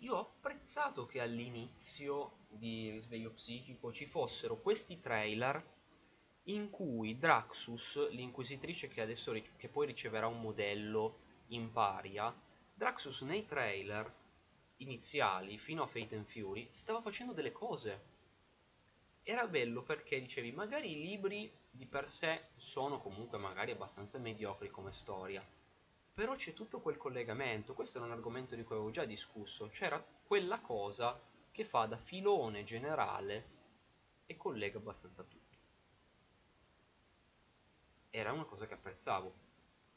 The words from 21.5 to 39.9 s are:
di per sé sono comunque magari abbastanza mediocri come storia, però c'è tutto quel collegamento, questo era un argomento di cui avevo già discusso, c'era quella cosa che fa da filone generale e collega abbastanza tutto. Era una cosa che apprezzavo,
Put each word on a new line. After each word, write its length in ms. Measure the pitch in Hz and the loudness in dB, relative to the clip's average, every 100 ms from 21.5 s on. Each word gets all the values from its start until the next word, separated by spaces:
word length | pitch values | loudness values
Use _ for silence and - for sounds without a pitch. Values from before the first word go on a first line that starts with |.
| - - | -10 -20
di 160 | 127 127 | -16 -4
per 220 | 139 143 | -2 -2
sé 400 | - 165 160 - - | 0 2 0 -4 -16
sono 440 | - - 139 135 | -6 0 0 0
comunque 380 | 101 98 120 107 | -2 -6 -6 -4
magari 320 | 98 92 117 | -2 0 0
abbastanza 480 | 107 95 - 101 135 | -2 -6 -8 -8 -4
mediocri 500 | 117 107 104 98 101 | -4 -2 -2 -2 -6
come 240 | - 98 | -8 -8
storia, 500 | 95 - 95 95 98 92 - - - - _ _ | -8 -6 -4 -4 -6 -8 -16 -20 -20 -20 _ _
però 200 | - 226 | -2 0
c'è 180 | 269 - | 0 -4
tutto 280 | 156 220 247 | -6 -8 -2
quel 160 | - 143 | 0 0
collegamento, 800 | 139 123 117 110 131 110 107 | -2 0 0 2 2 0 -2
questo 240 | - 127 127 | -4 -4 -4
era 80 | 120 | -4
un 60 | |
argomento 440 | 117 113 120 127 117 | -4 -4 -4 -4 -6
di 80 | |
cui 100 | 113 | -2
avevo 160 | 110 107 | -2 0
già 140 | 110 | 0
discusso, 640 | 139 104 - - 104 - 214 | -2 -4 -8 -10 -10 -8 -8
c'era 360 | - 180 151 - - | -2 0 0 -2 -14
quella 360 | - 202 180 - | 4 6 6 0
cosa 600 | - 113 101 101 120 123 - - - | 0 0 2 4 2 2 -6 -20 -12
che 120 | - | -6
fa 220 | 220 127 110 | 4 6 6
da 100 | 113 | 2
filone 680 | - 185 196 196 117 104 | -4 2 6 8 6 0
generale 800 | 101 113 139 156 101 101 98 104 - - - - - _ _ _ - | -2 -2 2 4 4 2 0 -2 -4 -14 -20 -20 -20 _ _ _ -14
e 100 | 160 | -6
collega 420 | 190 120 101 107 | -2 0 0 0
abbastanza 440 | 107 98 90 92 | -6 -8 -10 -14
tutto. 340 | 92 - - - - _ _ _ _ _ _ _ _ _ - _ _ _ _ _ _ _ - _ - _ - - - | -16 -18 -20 -20 -20 _ _ _ _ _ _ _ _ _ -20 _ _ _ _ _ _ _ -20 _ -20 _ -20 -20 -6
Era 220 | 113 107 | 0 2
una 120 | 147 | 0
cosa 220 | 151 98 107 | -2 -6 -8
che 80 | |
apprezzavo, 580 | 98 98 92 - 98 95 - - - - _ _ | -8 -10 -6 0 2 0 -8 -18 -20 -20 _ _